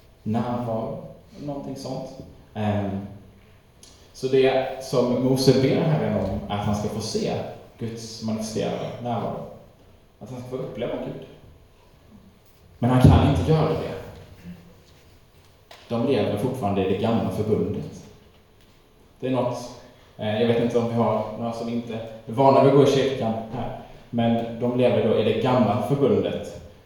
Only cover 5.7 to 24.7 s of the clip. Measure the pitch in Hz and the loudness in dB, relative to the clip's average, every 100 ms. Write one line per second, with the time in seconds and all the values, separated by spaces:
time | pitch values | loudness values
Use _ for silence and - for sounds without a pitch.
5.7 | - - 110 107 101 101 104 - 104 104 | 2 2 2 0 0 -2 -4 -4 -4 0
6.7 | 104 208 214 - - - - - - - | 0 -2 -4 -4 -2 -2 -4 -6 -12 -18
7.7 | - 110 113 - - 110 110 - - 113 | -10 -10 -10 -14 -8 -6 -4 -4 -4 -4
8.7 | - - - 120 113 - - - - - | -4 -6 -8 -6 -4 -4 -8 -12 -16 -20
9.7 | - - - _ - - 127 117 131 120 | -20 -20 -20 _ -20 -16 -14 -10 -8 -8
10.7 | - 123 127 120 - - - - - - | -6 -6 -6 -8 -12 -16 -20 -20 -20 -20
11.7 | _ _ _ - - - _ _ _ - | _ _ _ -20 -20 -20 _ _ _ -16
12.7 | - 123 127 - - 147 - - 156 - | -2 2 6 8 8 6 2 2 2 2
13.7 | 160 - - - - - - 175 - - | -2 -6 -10 -14 -18 -20 -20 -20 -20 -20
14.7 | - - - - - _ - - _ - | -20 -20 -20 -20 -20 _ -20 -20 _ -20
15.7 | - - 117 135 113 101 104 - - 98 | -18 -6 -2 0 2 0 0 -2 -2 -2
16.7 | 98 95 95 113 117 - - 107 90 - | 0 0 0 2 0 0 -2 0 0 0
17.7 | - - - - - - - _ _ _ | -4 -8 -14 -20 -20 -20 -20 _ _ _
18.7 | _ _ _ - - 127 127 - - - | _ _ _ -20 -8 -4 -2 -2 -4 -10
19.7 | - - - - - 107 110 117 117 117 | -16 -20 -20 -20 -8 -2 0 2 2 2
20.7 | 120 113 117 110 107 - 113 117 117 117 | 0 0 2 2 0 -2 -6 -6 -6 -4
21.7 | 117 117 110 - - - 117 135 135 139 | -6 -6 -8 -10 -14 -6 4 6 8 8
22.7 | 139 127 135 - - 113 110 - - - | 8 6 6 2 0 -2 -4 -6 -8 -8
23.7 | - - - - 117 117 117 - - 123 | -8 -14 -20 -6 0 2 2 -2 -4 -2